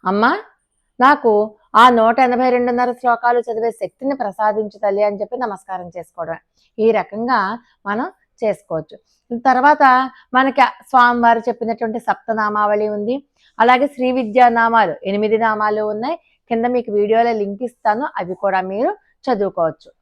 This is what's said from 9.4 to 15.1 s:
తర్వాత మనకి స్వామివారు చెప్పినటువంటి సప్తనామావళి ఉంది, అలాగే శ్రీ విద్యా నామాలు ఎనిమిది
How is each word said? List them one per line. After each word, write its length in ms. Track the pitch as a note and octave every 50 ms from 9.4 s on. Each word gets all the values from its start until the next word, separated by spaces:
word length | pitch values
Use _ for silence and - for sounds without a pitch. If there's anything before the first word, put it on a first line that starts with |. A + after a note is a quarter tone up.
| A#3
తర్వాత 640 | C4 B3+ B3 B3+ C#4+ D4+ D4 D4 C4+ B3+ B3+ C4 C4 - - _ _ -
మనకి 280 | B3+ C4 C4+ C4 - B3+ A#3 - - - _
స్వామివారు 500 | - B3+ B3 A#3+ A#3+ A#3+ A#3 A#3 A#3 A#3
చెప్పినటువంటి 600 | A3+ B3 A#3 A#3 A#3 A3 A3+ G#3+ A#3+ A3+ A3 A#3
సప్తనామావళి 880 | A#3 - G3 - _ - A3+ G#3+ G#3+ G#3+ G#3 G#3 G#3 G#3 G#3 G#3 G#3+ G#3+
ఉంది, 260 | G#3+ G#3 G#3 G#3+ B3 C#4+ - _ _ _ _ _ _ -
అలాగే 280 | A3 A#3+ B3+ B3+ C4+
శ్రీ 260 | C#4 C#4 B3+ B3 B3+ B3+
విద్యా 360 | B3+ B3+ G#3+ G3+ B3+ B3 A#3+
నామాలు 460 | A#3 A#3 A3+ A#3 A#3 A3+ G#3+ F3+ D3+ - -
ఎనిమిది 340 | F#3+